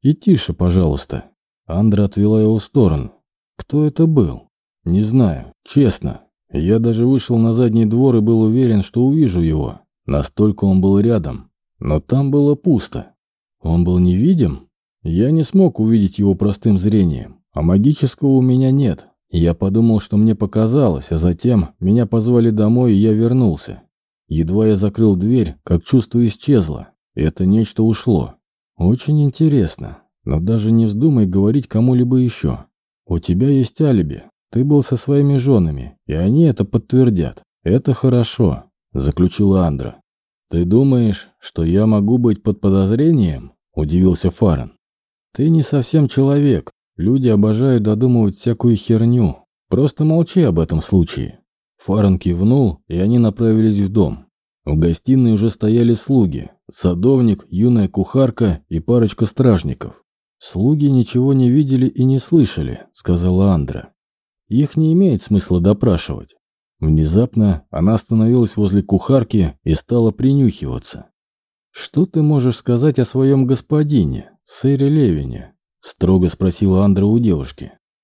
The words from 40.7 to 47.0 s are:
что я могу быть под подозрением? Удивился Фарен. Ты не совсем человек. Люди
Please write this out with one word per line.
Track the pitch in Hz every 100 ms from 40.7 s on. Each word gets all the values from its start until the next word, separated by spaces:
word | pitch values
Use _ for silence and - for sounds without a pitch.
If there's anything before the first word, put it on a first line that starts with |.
| 110 139 127 113 92 - _
что | - -
я | 82 92 110
могу | 107 101 123
быть | 120 101
под | - 101
подозрением? | 101 95 95 117 156 156 92 67 64 _ _
Удивился | - 76 85 92 85 90
Фарен. | - 107 73 58 - _ _ _ _ _
Ты | - 147
не | 165
совсем | 139 143 123 160 139
человек. | - 135 143 143 95 - - _
Люди | -